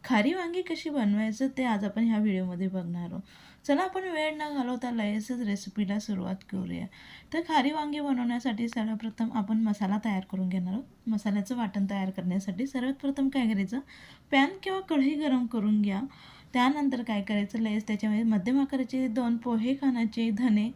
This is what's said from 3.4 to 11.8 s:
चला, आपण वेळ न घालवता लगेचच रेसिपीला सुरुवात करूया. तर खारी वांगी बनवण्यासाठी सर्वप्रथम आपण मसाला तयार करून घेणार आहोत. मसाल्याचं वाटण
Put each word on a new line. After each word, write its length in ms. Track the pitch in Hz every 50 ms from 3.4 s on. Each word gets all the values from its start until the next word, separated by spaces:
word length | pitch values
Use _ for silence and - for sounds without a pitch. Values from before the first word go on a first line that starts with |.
| - - - - _
चला, 160 | - 285 311
आपण 200 | 370 370 381 381
वेळ 320 | 381 370 330 302 302 311 311
न 200 | 202 302 - -
घालवता 360 | 277 247 247 254 247 - 247
लगेचच 500 | 240 226 214 208 208 220 214 - 254 240
रेसिपीला 580 | 240 208 202 202 - 196 - 214 208 185 202 214
सुरुवात 380 | 208 - 202 190 185 190 190 190 - -
करूया. 340 | 196 190 185 175 175 170 175 185 - - - - - - - -
तर 80 | - 320
खारी 300 | 330 320 320 294 247 285
वांगी 300 | 311 311 302 294 285 302
बनवण्यासाठी 680 | 294 285 269 247 240 240 240 254 - 269 220 202 233 233
सर्वप्रथम 640 | - 247 214 220 220 214 226 220 208 - 226 233
आपण 240 | - 226 196 202 220
मसाला 420 | 220 226 214 208 - 208 190 202 214 -
तयार 180 | 226 202 190 185 -
करून 160 | - 190 190 185
घेणार 240 | 185 190 180 180
आहोत. 360 | 190 240 277 - - - - 226
मसाल्याचं 480 | 220 208 - 208 202 208 196 - 254
वाटण 300 | 240 233 196 - 202